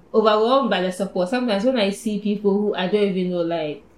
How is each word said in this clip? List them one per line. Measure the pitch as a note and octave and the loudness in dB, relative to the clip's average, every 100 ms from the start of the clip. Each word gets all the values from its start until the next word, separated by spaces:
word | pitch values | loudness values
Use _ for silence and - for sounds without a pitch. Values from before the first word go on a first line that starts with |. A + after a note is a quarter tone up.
| - | -4
overwhelmed | A3 G#3+ G#3+ A#3 C4+ A#3 | 2 4 4 4 2 2
by | F#3 | 0
the | F#3 | -2
support. | F#3 F#3+ F#3+ F3+ | -4 -4 -2 -2
Sometimes | B3 A#3+ G3 | -2 0 0
when | B3 B3 | 0 2
I | G3 | 0
see | G3 A3 G3+ | -2 -4 -2
people | G3+ G3+ G3+ G3+ | -2 0 0 2
who | G#3 | 0
I | F3+ F#3 | -2 0
don't | G#3 G3+ | 0 0
even | F#3 F3+ | 0 -2
know, | F3 | -2
like, | E3 E3+ D3+ C#3 - | -2 -2 -4 -8 -16